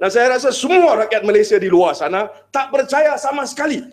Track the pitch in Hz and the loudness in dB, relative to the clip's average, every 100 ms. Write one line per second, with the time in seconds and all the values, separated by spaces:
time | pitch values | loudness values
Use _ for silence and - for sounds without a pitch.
0 | 185 226 247 254 262 247 262 370 339 220 | -2 2 2 0 -2 -2 0 4 4 2
1 | 220 220 208 208 214 208 190 175 175 143 | 0 -2 2 2 2 0 2 2 2 0
2 | 156 185 208 - _ 277 262 277 277 277 | -4 -4 -6 -10 _ -6 -2 -2 0 0
3 | 302 277 277 285 262 - 302 247 - | 0 0 -4 -6 -6 -6 -4 -4 -8